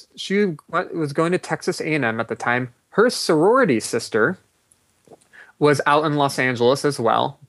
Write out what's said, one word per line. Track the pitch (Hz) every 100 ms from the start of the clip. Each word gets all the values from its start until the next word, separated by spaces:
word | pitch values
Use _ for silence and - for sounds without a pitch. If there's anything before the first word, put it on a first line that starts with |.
| - -
she | - 202 202 151 -
wa-, | 165 190
was | 170 147
going | 147 165
to | 180
Texas | - 160 - -
A | 165 156
and |
M | 117 113
at | 113
the | 113
time. | 123 123 127 _ _
Her | - 240
sorority | - - 156 185 254 214 113
sister | - 117 - 110 127 190 _ _ _ _ _ _ _ - _ - - -
was | 147 143 -
out | 147
in | 156 147
Los | 139 -
Angeles | 127 117 120 139
as | 147 139
well, | 113 117 127 -